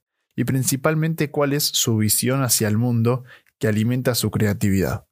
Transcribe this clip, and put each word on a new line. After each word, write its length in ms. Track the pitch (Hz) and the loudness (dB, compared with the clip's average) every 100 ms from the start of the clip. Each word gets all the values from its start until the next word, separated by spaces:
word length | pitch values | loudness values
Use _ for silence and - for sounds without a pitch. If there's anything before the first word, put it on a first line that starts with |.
| _ _ _ - | _ _ _ -6
y 100 | 123 | -2
principalmente 840 | 131 127 139 160 156 160 160 147 | -2 0 0 0 0 0 -2 -2
cuál 240 | 147 143 | 0 0
es 120 | 143 151 | 0 -2
su 320 | - - 110 | -2 0 2
visión 440 | 107 - 120 135 | 2 0 0 0
hacia 260 | 131 - 107 | 0 0 0
el 100 | 107 | 0
mundo 480 | 123 117 113 123 - - _ - | 0 2 0 0 -4 -20 _ -6
que 80 | 113 | -2
alimenta 480 | 107 110 127 127 117 | 0 0 0 -2 -2
su 160 | 110 | -2
creatividad. 760 | - 104 101 107 95 78 - - | 0 0 0 0 0 0 -2 -10